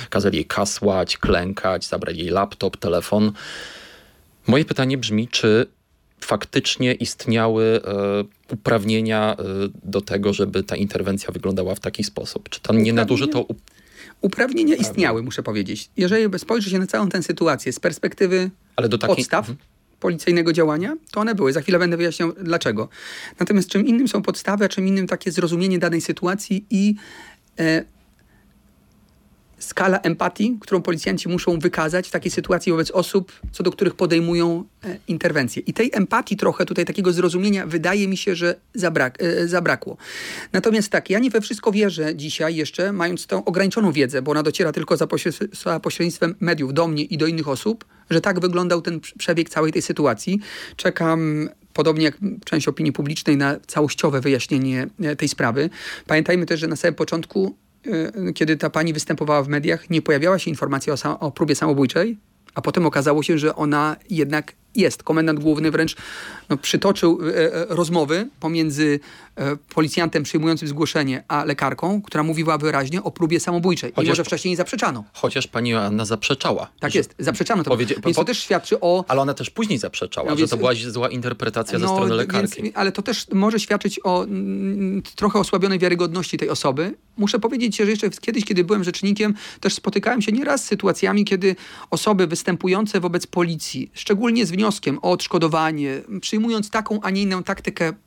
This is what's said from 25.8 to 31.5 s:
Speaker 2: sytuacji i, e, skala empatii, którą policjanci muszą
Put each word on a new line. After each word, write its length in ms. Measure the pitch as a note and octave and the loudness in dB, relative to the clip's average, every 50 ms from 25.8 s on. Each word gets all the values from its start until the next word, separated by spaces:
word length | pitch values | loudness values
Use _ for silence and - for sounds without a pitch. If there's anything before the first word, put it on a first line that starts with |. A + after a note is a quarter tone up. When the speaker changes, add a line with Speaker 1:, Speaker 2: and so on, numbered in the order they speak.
| F3 E3+ E3 E3 | 2 0 0 0
Speaker 2:
sytuacji 640 | - - D#3+ - - F3 G3 G3+ - - G3 F#3+ - - | -2 -2 -4 -2 -2 -2 -2 -2 -2 -4 -4 -4 -2 0
i, 240 | A#3 F#3+ G3+ G#3 G#3 G#3 - - - - - - - _ _ _ _ - | 0 2 4 4 2 0 -4 -14 -20 -20 -20 -20 -20 _ _ _ _ -2
e, 240 | E3 D#3+ D#3+ E3 - - - _ _ _ _ _ _ _ _ _ _ _ _ _ _ _ _ _ _ _ _ _ _ _ _ _ _ _ _ _ _ _ _ - | 0 2 2 2 0 -4 -12 _ _ _ _ _ _ _ _ _ _ _ _ _ _ _ _ _ _ _ _ _ _ _ _ _ _ _ _ _ _ _ _ -16
skala 400 | - - - - F#3 F#3+ F#3+ F#3+ | -14 -8 -4 0 2 2 2 2
empatii, 580 | - F3 E3 - F#3 F3+ - - G#3 A#3 B3 G#3 | 0 -2 -2 0 -2 -2 0 0 -2 -2 -2 -4
którą 220 | - - G3 F3+ D#3+ | -4 0 0 0 0
policjanci 460 | - F3 D#3 - F#3+ F#3+ F3 - F3 | 0 -2 -2 -2 -2 -2 -2 -2 -2
muszą 300 | F3 F3 - F#3 | -2 0 0 0